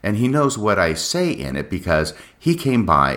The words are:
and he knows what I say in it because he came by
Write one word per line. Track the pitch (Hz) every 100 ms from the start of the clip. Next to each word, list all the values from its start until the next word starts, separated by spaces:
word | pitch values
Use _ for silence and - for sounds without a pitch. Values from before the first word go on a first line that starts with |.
and | 104 104
he | 123
knows | 143 143 113
what | 104 98
I | 85
say | 78 - 175 180
in | - 67 67
it | 69
because | - - 78 78 - - _
he | 160
came | 170 135 123
by | 95 76 69